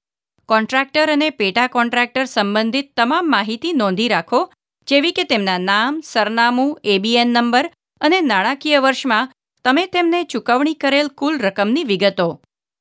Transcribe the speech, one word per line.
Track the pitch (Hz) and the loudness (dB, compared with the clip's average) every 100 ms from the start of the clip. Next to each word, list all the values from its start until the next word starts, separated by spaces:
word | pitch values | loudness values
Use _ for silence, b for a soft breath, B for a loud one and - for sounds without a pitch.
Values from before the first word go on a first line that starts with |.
| _ _ _ _ - | _ _ _ _ -2
કોન્ટ્રાક્ટર | 220 220 262 269 302 311 | 0 2 -2 0 0 2
અને | 294 311 | 2 0
પેટા | 302 196 233 247 | -2 -2 0 0
કોન્ટ્રાક્ટર | 247 240 240 240 262 | 0 0 0 -2 -2
સંબંધિત | 262 240 202 208 226 262 277 - | -4 -2 0 0 0 -2 -4 -2
તમામ | 233 320 339 | 0 0 0
માહિતી | 220 208 226 330 | -2 -2 -6 -4
નોંધી | 311 202 185 233 | 0 0 0 0
રાખો, | 185 - 247 349 _ _ _ - | -2 0 -2 -2 _ _ _ 0
જેવી | 277 320 | 0 0
કે | 359 | -2
તેમના | 339 233 196 180 | -2 -2 0 -2
નામ, | 185 202 240 311 | 0 0 0 -4
સરનામું, | - 233 208 226 240 247 277 302 | -4 -2 0 2 2 2 -2 -2
એ | - 196 | -2 0
બી | 214 | 2
એન | 240 240 | 2 2
નંબર | 240 240 240 330 - _ _ | 2 2 0 -2 -8 _ _
અને | 302 370 | 0 2
નાણાકીય | 302 196 208 277 302 294 | 2 2 0 -2 0 2
વર્ષમાં | 269 254 262 220 262 - _ _ | 2 0 0 -2 -2 -10 _ _
તમે | 247 277 370 | 0 0 0
તેમને | 359 349 349 | 0 0 0
ચૂકવણી | 330 240 - 247 294 | -2 -6 0 0 0
કરેલ | 311 277 277 294 | 0 0 0 -2
કુલ | - 277 311 | -4 -4 -2
રકમની | 202 196 208 269 | -2 -2 0 0
વિગતો. | 285 190 196 190 170 156 _ _ _ _ | 0 0 0 0 -4 -4 _ _ _ _